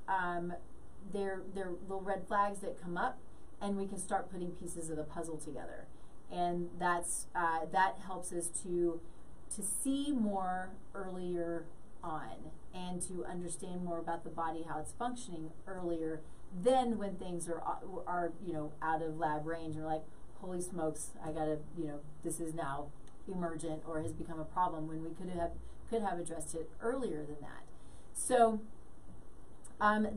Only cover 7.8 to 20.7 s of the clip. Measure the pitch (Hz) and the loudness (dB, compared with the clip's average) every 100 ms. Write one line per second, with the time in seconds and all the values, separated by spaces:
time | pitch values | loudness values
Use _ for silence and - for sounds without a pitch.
7.8 | 190 - 185 180 - 175 170 - 185 175 | 4 4 -4 -4 -2 -2 -2 -2 0 4
8.8 | 175 165 - - - - - - 180 - | 4 2 -4 -6 -6 -6 -4 -4 -2 0
9.8 | 269 277 285 269 208 196 185 185 190 196 | 2 2 2 4 4 4 2 0 -2 -4
10.8 | - 196 190 180 180 175 170 170 156 - | -4 -4 -4 -2 0 2 2 0 -2 -6
11.8 | - - 170 156 - - 156 - - 180 | -6 -4 -2 -2 -2 -6 -6 -4 -6 -4
12.8 | 180 180 - 180 175 175 170 - 180 180 | -2 -2 -2 -2 -2 -2 -4 -4 -4 -2
13.8 | 175 165 160 165 165 156 165 170 165 151 | -2 -2 -2 -2 -4 -2 -2 -2 -2 -4
14.8 | 151 - 240 247 - 165 160 - - 190 | -4 -2 -2 -2 -4 -4 -4 -6 -6 -2
15.8 | 175 165 160 160 - - - 180 226 262 | 0 2 0 -2 -4 -6 -4 4 8 8
16.8 | 240 208 202 185 185 175 170 160 - - | 8 4 0 -2 -2 -2 -2 -2 0 -2
17.8 | 190 185 175 175 170 165 190 156 151 - | -2 -4 0 2 2 0 -2 -2 -2 0
18.8 | 160 160 160 156 156 151 156 165 160 156 | 2 2 2 2 2 2 0 -2 -2 -4
19.8 | 156 156 - - - - 185 180 175 | 0 0 -2 -6 -6 -6 -4 -2 -2